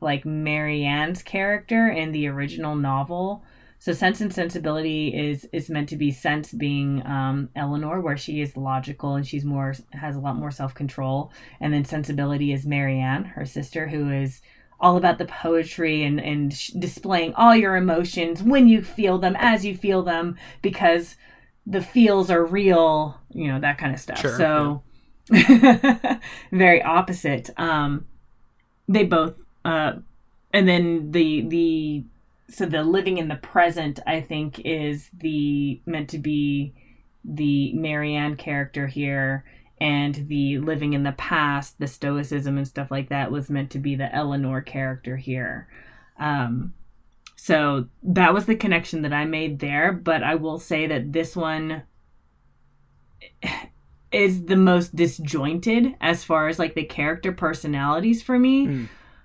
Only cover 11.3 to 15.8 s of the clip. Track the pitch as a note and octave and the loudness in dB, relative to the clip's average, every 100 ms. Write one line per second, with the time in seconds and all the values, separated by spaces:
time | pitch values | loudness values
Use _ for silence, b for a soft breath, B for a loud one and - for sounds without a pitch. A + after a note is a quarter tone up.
11.3 | B B B - D3 C#3 D#3 D3 C#3+ C#3+ | B B B -2 -2 -2 -4 -4 -2 -2
12.3 | C#3+ C#3+ C#3 C#3+ C#3+ C#3 C3+ C3 C#3 F#3 | 0 -2 -2 -2 -2 0 -2 -2 -2 -4
13.3 | - C3+ - C#3 E3 D#3 D3+ C#3+ C#3 C3+ | -10 -10 -10 -8 -6 -6 -4 -2 -2 -4
14.3 | C3 b b b - F3+ F3+ F3 E3+ E3+ | -8 b b b 0 4 6 4 2 -4
15.3 | - E3 E3 E3 - | -6 0 0 0 -2